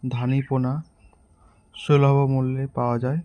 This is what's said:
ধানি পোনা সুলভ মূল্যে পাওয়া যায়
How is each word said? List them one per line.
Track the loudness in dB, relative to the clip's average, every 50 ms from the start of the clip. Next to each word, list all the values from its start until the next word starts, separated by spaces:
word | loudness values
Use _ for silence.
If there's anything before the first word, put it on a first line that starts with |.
| -6 -4 -4
ধানি | -2 -2 0 0 0 0 0
পোনা | -2 -2 0 0 -2 -4 -8 -12 _ _ _ -20 _ _ _ _ _ _ _ -20 _ _ _ _ _ -18 0
সুলভ | 2 4 4 6 4 4 4 2 2 0
মূল্যে | 0 0 -2 -2 -4 -6 -6 -4 -4
পাওয়া | -2 -2 -2 -2 -2
যায় | -2 -4 -4 -6